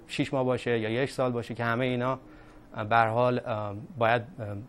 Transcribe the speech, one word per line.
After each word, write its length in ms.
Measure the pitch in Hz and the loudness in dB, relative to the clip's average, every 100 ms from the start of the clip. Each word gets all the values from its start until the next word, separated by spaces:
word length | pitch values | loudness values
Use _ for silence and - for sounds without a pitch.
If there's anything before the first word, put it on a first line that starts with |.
| - | -6
شیش 260 | - 127 | -4 -2
ماه 100 | 139 | 0
باشه 360 | 127 123 - 117 | 2 0 0 0
یا 100 | 110 | 0
یک 220 | 117 135 | 0 -2
سال 200 | - 127 | 0 0
باشه 220 | 120 113 | -2 -4
که 100 | 113 | -4
همه 220 | 117 117 127 | -2 0 0
اینا 340 | 123 123 131 - - - - - 120 | 0 0 -2 -8 -20 -20 -20 -14 -8
اه، 80 | |
به 120 | 107 117 | 2 4
هر 120 | 113 | 4
حال، 340 | 113 123 123 127 | 4 2 2 -2
اه، 280 | 107 104 101 143 147 | -4 -6 -8 -10 0
باید، 240 | 113 120 110 - | 2 2 0 -10
اه، 80 | 104 101 | -8 -8